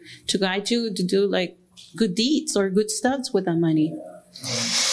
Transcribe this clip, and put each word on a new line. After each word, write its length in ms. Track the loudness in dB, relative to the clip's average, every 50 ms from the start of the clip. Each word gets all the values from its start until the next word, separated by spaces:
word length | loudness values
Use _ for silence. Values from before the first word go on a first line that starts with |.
| -16 -20 -20 -16 -6
to 100 | -4 -2
guide 340 | 0 0 0 -2 -2 -2 0
you 220 | 0 0 0 -2 -2
to 100 | -2 -2
do, 240 | 0 2 2 2
like, 300 | 2 2 0 -2 -2 -6 _ _ _ _ -20 -20 -10 -2
good 180 | 0 0 0 2
deeds 440 | 0 2 2 2 0 0 0 0 0
or 100 | 0 2
good 220 | 2 2 2 0
stuffs 420 | -2 0 0 0 0 0 -4 -2 -2
with 140 | 0 0
that 100 | 2 2
money. 380 | 2 2 4 4 4 2 2 -2 -6 -12 -14 -18 -20 -20 _ -20 -12 -8 -6 -4 -4 -2 -2 0 0 0 0